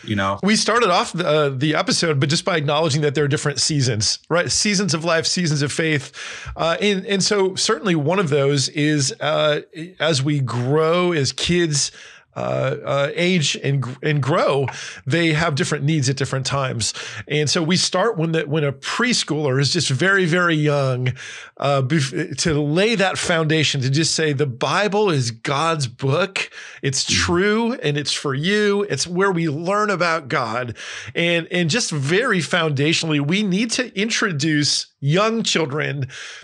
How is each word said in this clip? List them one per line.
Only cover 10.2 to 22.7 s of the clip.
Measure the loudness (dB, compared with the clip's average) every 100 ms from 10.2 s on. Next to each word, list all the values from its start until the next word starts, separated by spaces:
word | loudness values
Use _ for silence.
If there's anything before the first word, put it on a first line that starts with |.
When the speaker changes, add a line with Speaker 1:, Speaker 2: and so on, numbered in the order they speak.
Speaker 2:
we | 0 0
grow, | 0 -2 0 2 2 2 2
as | 0 -2
kids, | -2 0 2 2 0 -2 -6 -20 -20 _
uh, | -8 -4 -2 -2 -4 -2
uh, | -2 0
age | 0 2 2 0 -2
and | -2 -2
gr-, | -2 -4
and | -2 0
grow, | 2 2 2 0 -2 -6 -14 -12 -2
they | 2 2
have | 2 0
different | 0 -2 0
needs | 0 2 0
at | 0
different | -2 -2 -2
times. | -2 -2 -4 -4 -6 -10 -12 -4
And | -2 0
so | 0
we | 2 2
start | 0 0 0 0
when | 0
the, | 0 0
when | 0
a | -2
preschooler | -4 -6 -2 0 0 0 0 0 2
is | 2
just | 0 0
very, | 2 2 4
very | 4 4 4
young, | 4 2 2 2 0 -2 -4 -10 -16 -18 -4
uh, | 0 2
bef-, | 2 0 0 -2 -6 -4
to | -2 0
lay | 0